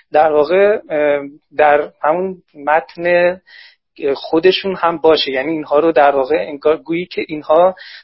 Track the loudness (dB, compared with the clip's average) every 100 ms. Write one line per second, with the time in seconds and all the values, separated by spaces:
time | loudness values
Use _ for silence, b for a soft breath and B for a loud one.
0 | B 0 2 2 2 2 2 0 -4 -2
1 | 0 -2 -4 -18 _ 0 2 2 -2 _
2 | -2 -2 -4 -10 _ -12 -2 -2 -2 -8
3 | -2 0 0 -2 _ B B B _ -8
4 | -6 -4 -2 0 2 0 -2 -4 -4 0
5 | 2 2 0 -4 -4 -6 -2 0 2 4
6 | 2 2 0 -2 -4 -4 -2 -2 -4 -8
7 | -6 -10 -10 -8 0 2 2 0 B B